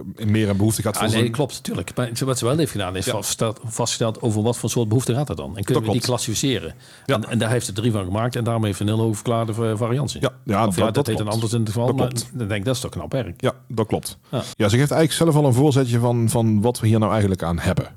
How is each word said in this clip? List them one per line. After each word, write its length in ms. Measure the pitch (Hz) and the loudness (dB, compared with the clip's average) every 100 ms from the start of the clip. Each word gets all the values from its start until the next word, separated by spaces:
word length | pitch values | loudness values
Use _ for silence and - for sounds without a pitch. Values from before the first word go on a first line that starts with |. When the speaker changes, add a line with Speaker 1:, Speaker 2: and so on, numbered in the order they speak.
| 92 - | -10 -6
Speaker 1:
eh, 80 | 104 | 0
meer 240 | 107 104 | 2 2
een 80 | 98 | 2
behoefte 240 | 107 110 | 2 2
gaat 140 | 110 101 | -2 -2
Speaker 2:
Ah, 60 | |
nee, 100 | 110 | 0
Speaker 1:
voorzien. 200 | 110 117 | 2 0
Speaker 2:
klopt, 220 | 113 139 | 0 -4
natuurlijk. 420 | - - 226 - - | -4 -8 -8 -6 -4
Maar 140 | 120 | -4
ze-, 120 | 120 135 | -2 -2
wat 120 | 123 | 0
ze 80 | 117 | 0
wel 120 | 156 | 0
heeft 140 | 139 | 0
gedaan 240 | 104 92 92 | -2 -4 -4
is 100 | 92 | -2
Speaker 1:
Ja. 60 | |
Speaker 2:
vaststeld-, 480 | 107 98 - 117 104 | -4 -4 -2 -2 -4
vastgesteld 580 | 117 - 120 - 117 110 | -8 -4 -4 -2 -2 0
over 200 | 117 107 | 0 2
wat 160 | 110 120 | 0 0
voor 120 | 117 | -2
soort 180 | 131 110 | 0 2
behoefte 260 | 123 123 | 0 2
gaat 140 | 120 147 | -2 -2
het 100 | 78 | -6
dan. 200 | 69 101 | -8 -6
En 60 | |
kunnen 100 | 95 | 0
Speaker 1:
Dat 180 | 123 110 | 0 2
Speaker 2:
we 40 | 107 | 0
die 40 | |
Speaker 1:
klopt. 40 | - 120 | 0 -2
Speaker 2:
klassificeren? 500 | - 104 139 107 82 - - - - | -2 -2 -2 -2 -6 -14 -20 -10 -2
Speaker 1:
Ja. 100 | 110 | -2
Speaker 2:
En, 140 | 110 | 0
en 80 | 113 | 0
daar 100 | 110 | 0
heeft 160 | 123 - | 0 -2
ze 80 | |
drie 180 | 98 120 | -2 0
van 120 | 107 92 | 0 -2
gemaakt 300 | 104 120 123 | -2 -2 -2
en 80 | |
daarom 200 | 113 117 | -2 0
heeft 140 | 110 98 | 0 0
ze 60 | |
een 60 | 104 | 0
heel 100 | 110 | 2
hoog 160 | 113 104 | 0 0
verklaarde 380 | - 117 113 | 0 0 0
va-, 240 | 107 113 107 | -2 -2 0
variantie. 440 | 117 127 127 - | 0 -2 -4 -2
Speaker 1:
Ja, 100 | 123 - - | -4 -4 -2
ja, 140 | 101 | 2
Speaker 2:
Of 60 | 110 | 2
Speaker 1:
dat, 100 | 87 | 2
Speaker 2:
ja, 100 | 110 | 2
dat 80 | |
Speaker 1:
dat 140 | 110 110 | 2 0
Speaker 2:
heet 80 | 107 | -2
een 60 | 107 | -2
Speaker 1:
klopt. 160 | 110 | -2
Speaker 2:
ander 120 | 113 117 | 0 0
in 20 | |
het 60 | 107 | 0
geval, 140 | 110 123 | 0 0
Speaker 1:
Dat 80 | 131 | 0
Speaker 2:
maar 120 | 127 | 0
Speaker 1:
klopt. 340 | 123 - 156 | -4 -8 -6
Speaker 2:
ik 80 | 104 | -4
denk 160 | 104 110 | -2 -2
dat 100 | 123 | -4
is 60 | |
toch 100 | - | -4
knap 200 | - 78 | -8 -6
werk. 300 | 135 92 - | -4 -6 -4
Speaker 1:
Ja, 120 | 127 - - | -4 -4 -6
dat 200 | 113 110 | -2 0
klopt. 300 | 98 - - - | -2 -4 -14 -8
Speaker 2:
Ja. 100 | 127 - - | -6 -6 0
Speaker 1:
Ja, 140 | 123 | 2
ze 80 | 120 | 4
geeft 140 | 147 | 4
eigenlijk 200 | 139 151 - 165 | 4 2 2 4
zelf 120 | 151 | 4
al 60 | 143 | 4
een 40 | 120 | 4
voorzetje 420 | 143 135 127 120 | 4 4 2 2
van, 300 | 120 120 113 | 2 2 2
van 320 | 120 113 107 | 2 4 4
wat 180 | 117 123 | 2 2
we 80 | 110 | 2
hier 120 | 110 | 4
nou 120 | 104 | 4
eigenlijk 320 | 107 101 95 | 2 2 2
aan 160 | 82 85 | -2 0
hebben. 280 | 92 87 - | 0 0 -4